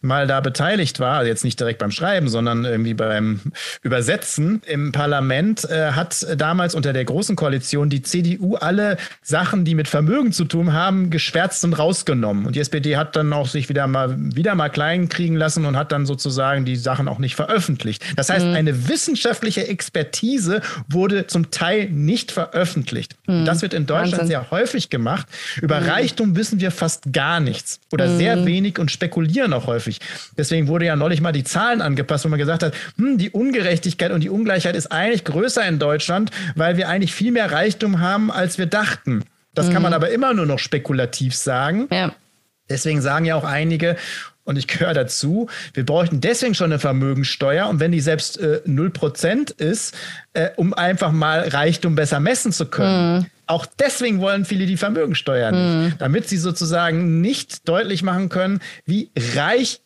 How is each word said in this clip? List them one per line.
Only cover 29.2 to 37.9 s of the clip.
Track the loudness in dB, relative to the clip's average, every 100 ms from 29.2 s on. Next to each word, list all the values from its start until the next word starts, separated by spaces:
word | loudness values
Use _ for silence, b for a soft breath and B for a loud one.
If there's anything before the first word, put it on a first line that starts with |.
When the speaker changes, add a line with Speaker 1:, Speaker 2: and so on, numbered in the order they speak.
| 0 2 2
Speaker 1:
auch | 0 0
häufig. | -2 -2 -8 B B B -6
Deswegen | -2 0 2
wurde | 2 2
ja | 2
neulich | 2 2
mal | 2
die | 0 0
Zahlen | 0 2 2
angepasst, | 0 0 0 0 0
wo |
man | 0
gesagt | 0 0
hat, | -2 B B -2
hm, | 2 2
die | 0
Ungerechtigkeit | 0 0 0 2 0 -2 -2 0
und | 0
die | 0
Ungleichheit | 0 0 0 0 -2
ist | -2
eigentlich | -2 0 0
größer | 0 0 0 2 0
in | 2
Deutschland, | 2 0 0 0 0 B -6 0
weil | 2 2
wir | 0
eigentlich | 0 0
viel | 0 2
mehr | 2 2
Reichtum | 2 0 0 0